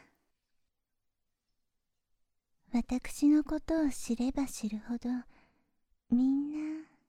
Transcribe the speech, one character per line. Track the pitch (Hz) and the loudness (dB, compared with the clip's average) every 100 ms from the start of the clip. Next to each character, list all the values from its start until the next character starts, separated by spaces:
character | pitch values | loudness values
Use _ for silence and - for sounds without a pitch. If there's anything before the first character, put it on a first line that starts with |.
| - _ _ _ _ _ _ _ _ _ _ _ _ _ _ _ _ _ _ _ _ _ _ _ _ _ _ | -20 _ _ _ _ _ _ _ _ _ _ _ _ _ _ _ _ _ _ _ _ _ _ _ _ _ _
私 | 240 - 254 - - 294 | -2 0 -4 -4 2 4
の | 302 | 6
こ | 294 311 | 4 -4
と | - 320 | -2 0
を | 294 | 0
知 | - - 226 | -2 -4 -2
れ | 247 | -2
ば | 285 269 | -2 -4
知 | - 214 | -4 -6
る | 214 - | -6 -6
ほ | 240 | -6
ど、 | 240 247 - - _ _ _ _ _ _ - | -4 -6 -8 -18 _ _ _ _ _ _ 0
み | 240 262 | 4 4
ん | 277 285 302 311 311 | 4 0 -4 -6 -8
な | 311 _ | -12 _